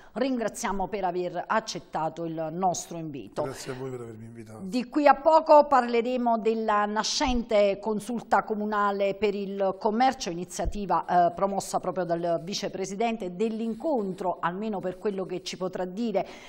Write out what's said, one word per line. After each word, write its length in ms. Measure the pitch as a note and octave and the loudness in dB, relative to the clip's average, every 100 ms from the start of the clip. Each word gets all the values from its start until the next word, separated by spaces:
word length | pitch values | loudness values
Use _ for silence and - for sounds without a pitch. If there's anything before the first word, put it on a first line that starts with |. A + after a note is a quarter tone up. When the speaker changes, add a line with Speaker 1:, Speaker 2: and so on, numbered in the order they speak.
| - | -14
Speaker 1:
ringraziamo 760 | A3+ C4+ B3+ G#3 - A3 G3 F#3 | -4 -2 -2 -4 -4 -4 -2 -4
per 160 | G#3 | -2
aver 400 | F#3 F3+ F3+ E3+ - | -2 -2 -4 -6 -2
accettato 760 | A3 A3 F3 - E3 D#3+ D#3+ E3 | -2 -2 -8 -8 -4 -4 -4 -6
il 240 | D#3+ D#3+ | -4 -6
nostro 460 | E3+ F#3+ E3 - E3+ | -2 0 0 -4 -10
invito. 440 | D#3+ C3 G2 - | -8 -10 -10 -6
Speaker 2:
Grazie 300 | C#3+ B2+ - | -6 -6 -10
a 40 | B2+ | -8
voi 140 | C3 | -8
per 120 | B2 | -10
avermi 240 | A#2 A2 A2+ | -12 -14 -16
invitato. 340 | A#2 A2+ A2 | -16 -16 -12
Speaker 1:
Di 240 | F#3+ B3 - | -6 -4 -2
qui 200 | D4+ C#4+ | 4 6
a 80 | C#4 | 6
poco 500 | D#4+ D#4 D#4 D4+ D4 | 6 6 10 10 10
parleremo 720 | C4+ A#3+ A#3 A#3 B3+ A#3+ A3+ | 6 4 2 2 2 2 2
della 480 | G#3 A3+ A3 G#3 G#3 | 2 0 2 2 2
nascente 920 | G#3+ G#3 - C#4 B3 A3+ G#3+ G3+ G3 | 0 -2 0 0 0 2 4 4 2
consulta 640 | A3+ G#3+ - A#3 - G#3 | -2 -4 -4 -6 0 0
comunale 720 | G3 G#3+ G#3 G#3 G3+ G3+ G3 G3 | 2 -2 -2 0 0 2 0 0
per 180 | G#3 | 0
il 440 | G3+ G3 G3 F#3+ F#3+ | -2 -4 -2 -2 0
commercio, 500 | A3 A3 C4 C4 G#3 | 0 2 2 2 -4
iniziativa, 1000 | E3+ F3+ - F3 G#3 F#3+ E3+ D#3 F3+ F3 | -6 -8 -6 -4 -4 0 0 2 4 4
eh, 40 | |
promossa 460 | F3 G3 F#3+ - F#3 | 2 0 -2 -4 -4
proprio 260 | F#3 F3+ E3+ | -2 -2 -2
dal 340 | E3+ E3+ E3 | -2 0 -2
vicepresidente, 920 | E3 G3 F#3+ F#3 F#3 G3 A#3 A3+ F#3 F3 | -2 -6 -6 -6 -6 -2 -2 -2 -6 -2
dell'incontro, 1000 | A3+ A3 A3+ A3 E4 C4 G3 F3+ F#3 - | -2 -2 -4 -4 -2 0 -2 -2 -4 -2
almeno 400 | E3 F#3 A3 G3 | -2 -2 -4 -4
per 200 | F#3 F3+ | -6 -4
quello 260 | G#3+ F#3+ E3+ | -4 -4 -4
che 160 | F3+ | -6
ci 160 | - E3+ | -8 -6
potrà 280 | F#3 F#3+ F#3 | -6 -4 -6
dire, 420 | F#3 A#3+ G3 - - | -4 -2 -2 -2 -8